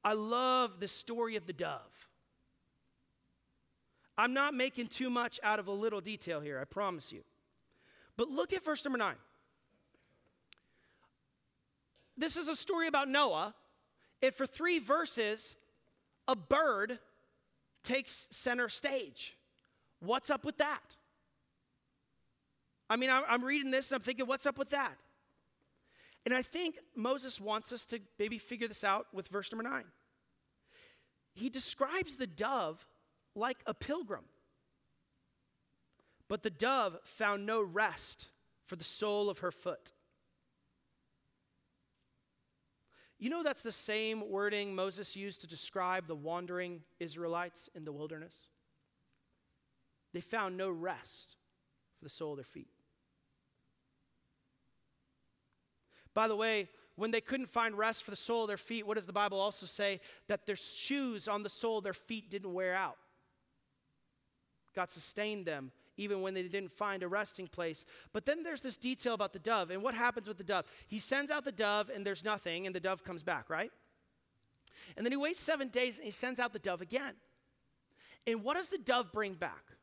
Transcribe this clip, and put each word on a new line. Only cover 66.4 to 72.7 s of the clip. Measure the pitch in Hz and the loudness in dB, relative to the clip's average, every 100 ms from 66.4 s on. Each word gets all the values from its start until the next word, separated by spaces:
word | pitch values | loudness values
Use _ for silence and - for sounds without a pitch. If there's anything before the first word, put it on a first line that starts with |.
didn't | 180 196 185 | -2 -4 -6
find | - 208 196 | -4 -2 -2
a | 185 | 0
resting | 196 202 - 185 | 0 -2 -6 -10
place. | - 170 156 - - - | -4 -4 -4 -12 -20 -8
But | 190 214 | -2 0
then | 311 | 0
there's | 330 294 | -2 -4
this | 262 - | -4 -2
detail | 254 262 247 | -2 0 0
about | 220 196 | 2 0
the | 190 | -2
dove. | 214 220 170 | 2 2 2
And | 185 | 0
what | 226 233 | -2 2
happens | 240 240 202 | 2 2 -6
with | 185 | -10
the | |
dove? | 185 190 151 - - | 0 0 0 -12 -8
He | 208 | -2
sends | - 269 285 | 2 2 2
out | 302 269 | 0 -2
the | |
dove | 190 208 208 208 | 2 4 4 2
and | 208 202 | -2 -2
there's | 185 | -2
nothing, | 190 208 180 170 | 0 0 0 -2
and | 190 | -2